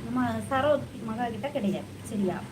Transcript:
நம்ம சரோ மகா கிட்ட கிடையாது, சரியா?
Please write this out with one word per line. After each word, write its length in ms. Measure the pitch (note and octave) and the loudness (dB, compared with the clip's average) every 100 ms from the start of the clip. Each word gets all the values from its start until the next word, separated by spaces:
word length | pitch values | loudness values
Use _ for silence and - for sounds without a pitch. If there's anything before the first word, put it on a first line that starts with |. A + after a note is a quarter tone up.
நம்ம 220 | A#3 B3+ A#3+ A3+ G3+ | -2 0 2 0 0
சரோ 220 | C4+ C#4+ C#4+ - - A3+ | 2 4 4 2 -8 -4
மகா 180 | A3 B3 | -2 -2
கிட்ட 140 | G#3+ C#4 | -2 -2
கிடையாது, 420 | C#4+ G3+ E3+ - - - | 0 2 0 -4 -10 -6
சரியா? 280 | G#3+ F#3 E3 - | 0 2 0 -6